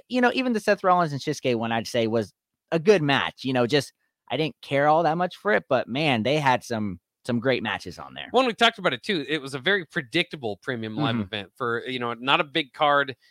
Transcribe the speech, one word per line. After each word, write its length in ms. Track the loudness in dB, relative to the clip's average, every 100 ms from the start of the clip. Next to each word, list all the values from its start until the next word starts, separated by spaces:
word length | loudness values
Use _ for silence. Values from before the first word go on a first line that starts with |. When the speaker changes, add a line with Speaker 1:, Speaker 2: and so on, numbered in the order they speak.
| -2
Speaker 1:
you 140 | 2
know, 100 | 2
even 200 | 2 -2
the 80 | 0
Seth 240 | 0 2 4
Rollins 260 | 4 2
and 80 | -2
Shinsuke 340 | -4 -2 0 0
one, 160 | 0
I'd 120 | -2 -2
say, 200 | 0 2
was 240 | 0 -2 _ _ _ -4
a 80 | 0
good 220 | 4 4
match. 420 | 4 2 0 -4
You 80 | -2
know, 160 | 0 2
just, 240 | 2 0 _ _ _ -8
I 60 | -4
didn't 180 | -4 -6
care 260 | -4 0 4
all 160 | 4
that 140 | 2 0
much 180 | -4 -4
for 160 | 0
it, 140 | 0 2
but 220 | 0 0
man, 340 | -2 0 2
they 140 | 2 2
had 260 | 2 2
some, 380 | 0 -6 -4 -8 _ _ -4
some 140 | -2
great 240 | 0 -2
matches 340 | -2 -6 -8 -14
on 160 | -16
there. 160 | -14 -2
Speaker 2:
Well, 120 | 0 0
we 80 |
talked 240 | 2 2 2
about 160 | -2
it 80 | -2
too. 240 | -2 -2 -2
It 140 | -4
was 140 | -4 -4
a 40 |
very 240 | 0 -2 -2
predictable 720 | -8 -4 -2 -2 -4 -8 -8
Premium 380 | -6 -6 -6 -2
Live 200 | -2 -2
Speaker 1:
Mm-hmm. 60 |
Speaker 2:
event 280 | -4 -8 -10 -8
for, 280 | -4 -4 -4
you 100 | -6
know, 160 | -6
not 260 | -4 -2 -2
a 40 |
big 280 | 0 -4 -4
card. 440 | 0 2 2 0 -8 _